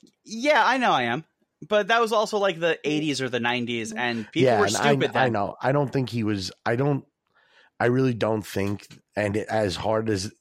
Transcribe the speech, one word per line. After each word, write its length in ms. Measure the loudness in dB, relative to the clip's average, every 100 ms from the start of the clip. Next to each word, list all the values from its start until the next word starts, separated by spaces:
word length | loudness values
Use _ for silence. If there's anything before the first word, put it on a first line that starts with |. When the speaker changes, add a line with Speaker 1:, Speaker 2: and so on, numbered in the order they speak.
| -20 _ -14
Speaker 1:
Yeah, 360 | -4 2 4
I 140 | 4 2
know 140 | 2
I 120 | 2
am. 200 | 0 -2 -6 _ _ _ -2
But 200 | 0 2
that 140 | 2
was 100 | 2
also, 260 | 0 0 0
like, 220 | 0 0
the 180 | 0 0
eighties 380 | -2 -2 -2 -2
or 80 | -2
the 100 | -2
nineties, 540 | -2 -2 -4 -4 -6
and 360 | -4 -4 -4 -4
people 140 | 0 4
Speaker 2:
Yeah, 140 | 4
Speaker 1:
were 60 | 2
Speaker 2:
and 80 | 2
I, 140 | 2
Speaker 1:
stupid 200 | 2 0 0
Speaker 2:
I 80 |
Speaker 1:
then. 100 | 0
Speaker 2:
know. 220 | 0 -2 -2
I 100 | 0
don't 200 | 0 0
think 180 | -2 -2
he 140 | -2
was. 280 | -2 -2 -4 -6 -2
I 100 | 0
don't. 300 | 0 0 -4 _ _ _ _ _ _ -2
I 60 | 2
really 280 | 2 2
don't 320 | 0 0 -2 -4
think. 420 | -4 -4 -4 -10 -20 _ -4
And 220 | -2 -2
it, 100 | -2
as 300 | 0 0 -2
hard 320 | -2 0 0
as, 220 | -2 -4 -12